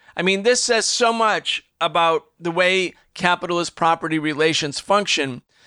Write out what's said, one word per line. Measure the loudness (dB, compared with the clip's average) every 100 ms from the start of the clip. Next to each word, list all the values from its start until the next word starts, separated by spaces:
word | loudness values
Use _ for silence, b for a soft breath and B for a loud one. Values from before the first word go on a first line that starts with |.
| b b
I |
mean, | 0 0
this | 2 0
says | 2 0 0
so | 0 0
much | 2 0 0 -4 -8 _ -6
about | -2 2 2 0 _ _
the | -4
way | 2 2 2 -2 -8 b
capitalist | -4 0 0 -2 -2 -4 0
property | 0 0 -2 -4
relations | -4 0 0 0 -4 -8
function | 0 0 0 -2 -2 -6 _ b